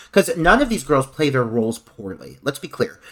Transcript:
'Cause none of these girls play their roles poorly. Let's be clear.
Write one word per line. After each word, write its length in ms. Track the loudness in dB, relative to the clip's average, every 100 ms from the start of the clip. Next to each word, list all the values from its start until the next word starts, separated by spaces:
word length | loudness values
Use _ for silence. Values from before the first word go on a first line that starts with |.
| -2
'Cause 220 | 0 2 2
none 260 | 4 4
of 60 | 2
these 160 | -2
girls 220 | 0 0 0
play 220 | -2 0
their 160 | 0
roles 340 | 0 0 -2 -4
poorly. 600 | _ -14 -12 -12 -16 -10
Let's 180 | -8 -8
be 80 | -8
clear. 320 | -6 -6 -6 -20